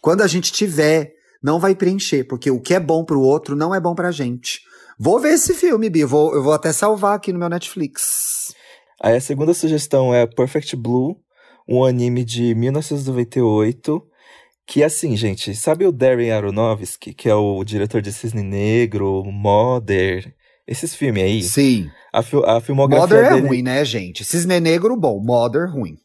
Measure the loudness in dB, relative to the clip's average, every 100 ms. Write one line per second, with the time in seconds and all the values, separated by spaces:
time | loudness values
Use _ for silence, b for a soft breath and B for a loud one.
0 | 2 2 2 0 -2 -2 -2 2 2 2
1 | -2 b b b -2 0 0 2 0 -2
2 | -2 -2 -2 -4 -2 -2 0 -2 2 -2
3 | 0 2 4 2 -2 -4 -2 -2 -2 -2
4 | -4 -4 -6 -6 -10 -12 B B B B
5 | 0 2 4 2 2 0 2 2 0 0
6 | 2 2 2 2 0 0 0 0 0 2
7 | 0 0 -4 -4 -4 -6 -8 -8 -8 -4
8 | -4 -4 -4 -6 -10 b b b b b
9 | 0 0 0 -2 0 0 0 -2 0 2
10 | 4 2 2 0 -2 -2 -6 -8 -2 -2
11 | -2 -6 _ b b b -2 2 2 2
12 | 0 -2 -4 -2 0 0 0 -2 -4 -6
13 | -4 -4 -2 0 2 2 0 -2 -4 -4
14 | _ b b b b b -4 2 2 0
15 | -2 -2 -2 -4 -8 -4 -2 2 2 4
16 | 2 4 2 0 -2 0 0 -2 -6 -12
17 | -16 -6 0 2 2 -2 -4 -4 -2 -2
18 | -4 -8 -6 -6 -4 -2 0 2 0 0
19 | -2 -2 -4 -2 2 4 4 0 0 0
20 | 0 -2 -8 _ _ _ -12 -8 -8 -4
21 | -2 0 0 0 -2 2 2 2 -2 b
22 | b -4 0 0 2 0 0 0 4 4
23 | 6 6 6 4 2 -2 0 -2 -2 -4
24 | -8 -10 -6 -2 0 0 2 2 2 0
25 | -2 -2 0 2 2 -2 -4 -6 -8 -10